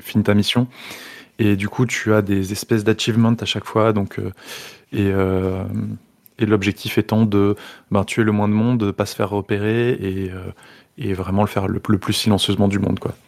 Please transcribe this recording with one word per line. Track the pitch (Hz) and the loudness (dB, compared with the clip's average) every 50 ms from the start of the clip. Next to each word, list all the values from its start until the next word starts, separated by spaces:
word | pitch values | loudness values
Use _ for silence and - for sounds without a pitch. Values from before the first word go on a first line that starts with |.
finis | - - - 107 98 | -4 -2 0 0 2
ta | 104 101 | 4 4
mission. | 104 101 - - 120 127 123 - - - - - - - - - - - _ _ - | 2 2 2 0 0 0 -2 -4 -14 -18 -16 -16 -16 -18 -18 -18 -20 -20 _ _ 0
Et | 110 104 104 | 2 2 2
du | 98 101 104 | 2 -2 -4
coup, | - - 127 | -2 -2 -2
tu | 120 - - - 107 | -2 -2 -4 0 2
as | 107 107 | 2 2
des | 101 98 101 98 95 92 | 4 2 0 0 0 -2
espèces | 104 - - - 117 107 | -6 -6 -2 0 0 0
d'achievements | 104 113 110 - - 120 107 113 113 113 117 113 | 2 2 0 0 0 0 2 4 4 4 4 2
à | - | -2
chaque | - - 104 - | -4 -4 -6 -6
fois, | - - 110 110 113 | -2 0 2 2 4
donc, | 107 104 98 - - 101 | 2 2 0 -4 -6 -8
euh, | 101 98 - - - - - - - - - - _ - | -8 -8 -10 -12 -16 -16 -16 -16 -16 -18 -20 -20 _ -8
et, | - - 101 98 | -2 0 0 2
euh, | 98 95 95 95 95 92 95 95 92 92 95 98 101 107 104 107 107 - _ _ _ _ _ _ _ - | 2 2 2 2 2 0 0 0 -2 -4 -6 -6 -6 -6 -6 -6 -8 -10 _ _ _ _ _ _ _ -2
et | 113 | 0
l'objectif | 101 107 104 98 104 92 - - 113 - 110 | 2 2 2 2 0 -2 -2 -4 -4 -2 -2
étant | 107 - 110 110 113 | 0 2 2 2 4
de, | 107 101 101 101 101 104 - - - - - _ - | 4 4 4 4 2 2 -2 -6 -20 -20 -16 _ -2
ben, | - 101 | 0 0
tuer | 95 - - 120 110 | 0 0 0 0 2
le | 107 | 2
moins | 104 104 104 104 | 2 2 2 2
de | 104 | 2
monde, | 107 113 123 127 117 | 2 2 2 2 0
de | 104 101 | 0 0
pas | 95 - 101 | 0 -2 -4
se | - - | -4 -2
faire | - 104 95 | -4 -4 -2
repérer | 104 101 95 - 107 101 104 110 113 117 120 123 | -2 -4 -2 -2 -2 -2 0 0 0 0 0 0
et, | - - 98 95 95 95 95 90 | -2 -2 -4 -4 -4 -4 -6 -8
euh, | 92 92 92 92 - - - - - - - _ _ - | -8 -10 -12 -14 -14 -16 -20 -20 -20 -20 -20 _ _ -8
et | 123 101 95 | -6 -4 -4
vraiment | 92 92 95 95 101 | -4 -2 -2 2 2
le | 104 104 | 2 2
faire | - 101 98 95 | 0 -2 -2 -2
le, | 95 92 - - | -4 -4 0 0
le | 107 95 | 0 0
plus | - - | 0 -2
silencieusement | 107 - - 110 104 92 - - 98 95 101 | -2 0 2 2 2 2 2 0 2 2 2
du | 98 98 98 | 2 2 0
monde, | - - 95 - | 0 0 -2 -2
quoi. | - 123 - - _ | -4 -6 -8 -10 _